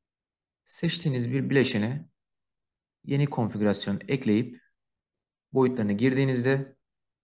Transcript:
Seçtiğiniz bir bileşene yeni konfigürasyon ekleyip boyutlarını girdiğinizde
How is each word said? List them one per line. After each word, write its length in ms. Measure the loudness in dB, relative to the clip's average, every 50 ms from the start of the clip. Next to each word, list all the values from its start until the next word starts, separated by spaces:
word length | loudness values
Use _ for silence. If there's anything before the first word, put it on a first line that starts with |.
| _ _ _ _ _ _ _ _ _ _ _ _ _
Seçtiğiniz 680 | -16 -8 -4 -4 -4 -2 -2 -2 -2 -2 -2 -2 -2
bir 180 | -2 -2 0 2
bileşene 580 | 4 4 4 4 2 0 0 -2 -4 -6 -10 -14 _ _ _ _ _ _ _ _ _ _ _ _ _ _ _ _ _ _ -6
yeni 200 | -2 0 0 0
konfigürasyon 720 | 0 0 -2 -2 -2 0 0 2 2 0 0 -2 -4 -4 -4 -2
ekleyip 540 | -4 -4 -2 2 2 2 2 2 -2 -8 -18 _ _ _ _ _ _ _ _ _ _ _ _ _ _ _ _ _ _ 0
boyutlarını 400 | 2 2 2 2 0 -2 0 0
girdiğinizde 840 | 2 2 2 2 2 2 0 0 0 2 2 2 0 -2 -6 -14 _ _ _ _ _ _ _ _ _